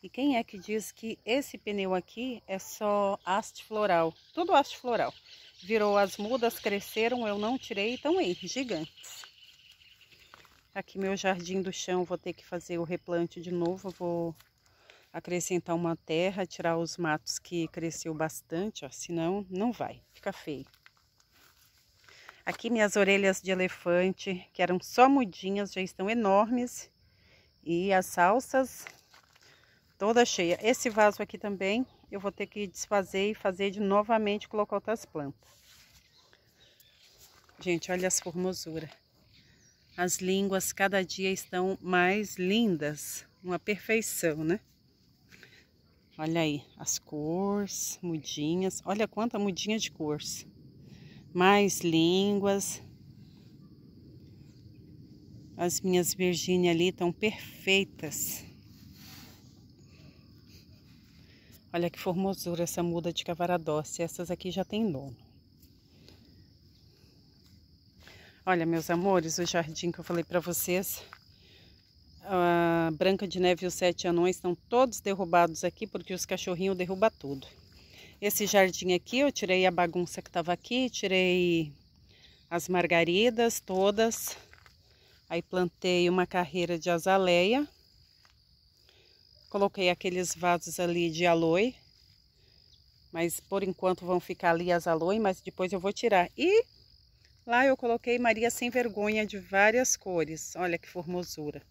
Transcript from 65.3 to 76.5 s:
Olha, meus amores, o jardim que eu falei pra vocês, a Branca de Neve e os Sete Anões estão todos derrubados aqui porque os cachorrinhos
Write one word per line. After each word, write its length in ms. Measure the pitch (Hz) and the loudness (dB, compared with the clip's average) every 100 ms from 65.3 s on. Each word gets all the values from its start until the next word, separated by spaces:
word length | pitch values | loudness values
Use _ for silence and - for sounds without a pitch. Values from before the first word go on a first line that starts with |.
| - _ - - - _ - - - - - - _ - _ - _ - _ - _ - - - _ _ _ - - - - - | -20 _ -20 -20 -20 _ -20 -20 -20 -20 -20 -20 _ -20 _ -20 _ -20 _ -20 _ -20 -20 -20 _ _ _ -20 -20 -20 -12 0
Olha, 180 | 180 | 0
meus 240 | 165 165 160 | 2 0 0
amores, 460 | 170 190 190 160 160 | 0 4 2 2 -4
o 80 | |
jardim 460 | 170 175 160 160 170 | -2 -2 -2 -4 -6
que 80 | 170 | -6
eu 60 | |
falei 200 | 165 175 | -4 -4
pra 160 | 160 175 | -2 -2
vocês, 640 | 170 170 - 180 196 - - - _ _ - - - - _ _ _ - | -2 -4 0 -2 -2 -8 -12 -20 _ _ -20 -20 -20 -20 _ _ _ -18
a 680 | 190 190 175 170 170 170 165 | -4 2 4 4 4 2 0
Branca 340 | 156 185 190 196 | 2 2 2 -2
de 120 | 185 | 0
Neve 240 | 180 175 | 2 2
e 20 | 185 | -2
os 80 | |
Sete 340 | - 180 170 180 | 0 0 0 0
Anões 280 | 170 175 185 | 4 4 2
estão 180 | 185 | -2
todos 460 | 175 - 240 254 214 | -4 0 4 4 2
derrubados 640 | - 196 180 175 170 160 | -4 -2 2 6 4 2
aqui 220 | 180 - 220 | -6 -4 -10
porque 280 | 190 170 | -10 -8
os 100 | 180 | -8
cachorrinhos 540 | - 185 - | -4 -4 -4